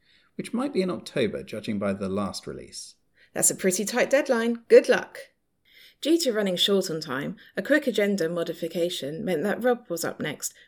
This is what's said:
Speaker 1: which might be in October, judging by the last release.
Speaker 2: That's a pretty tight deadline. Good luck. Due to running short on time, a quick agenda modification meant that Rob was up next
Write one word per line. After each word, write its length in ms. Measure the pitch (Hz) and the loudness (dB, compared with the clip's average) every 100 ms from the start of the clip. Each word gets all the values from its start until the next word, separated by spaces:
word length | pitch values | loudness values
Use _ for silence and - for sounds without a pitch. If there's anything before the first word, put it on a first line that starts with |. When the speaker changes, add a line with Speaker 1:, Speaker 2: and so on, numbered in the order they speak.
| _ _ _ - | _ _ _ -14
Speaker 1:
which 180 | 180 | -6
might 200 | 226 285 | -4 -2
be 100 | 254 | -2
in 60 | 185 | -2
October, 520 | - - 151 107 69 | -4 -6 -2 -2 -2
judging 360 | - 107 110 104 | -8 -10 -6 -2
by 120 | 101 | -2
the 180 | 98 95 | -2 -2
last 360 | 95 98 - - | -2 -4 -6 -10
release. 500 | 65 60 - - - _ _ _ | -12 -14 -16 -18 -20 _ _ _
Speaker 2:
That's 180 | - - | -2 0
a 40 | - | 2
pretty 300 | 190 180 202 | 0 0 -2
tight 260 | 240 - | 0 2
deadline. 520 | 277 302 233 233 233 - | 4 4 0 0 -2 6
Good 200 | 240 - | 8 8
luck. 300 | 190 - - - _ _ _ _ - - _ | 4 0 -12 -20 _ _ _ _ -20 -20 _
Due 200 | 269 330 | 2 2
to 120 | 269 | 2
running 240 | 214 202 180 | 2 0 2
short 360 | 208 196 185 | 4 2 2
on 100 | 160 | -4
time, 340 | 156 131 156 - - - | -4 -6 -6 -10 -10 -6
a 80 | |
quick 240 | 202 285 277 | 2 2 2
agenda 420 | 214 202 196 165 | 0 2 2 0
modification 960 | 170 165 160 165 175 175 175 135 156 147 | -2 -4 -6 -6 -2 -2 -2 -8 -6 -2
meant 160 | 165 | 0
that 220 | 196 190 | 0 0
Rob 260 | 247 240 - | 0 0 -2
was 160 | 170 147 | -6 -6
up 140 | - | -6
next 340 | 151 - - - | -6 -6 -10 -12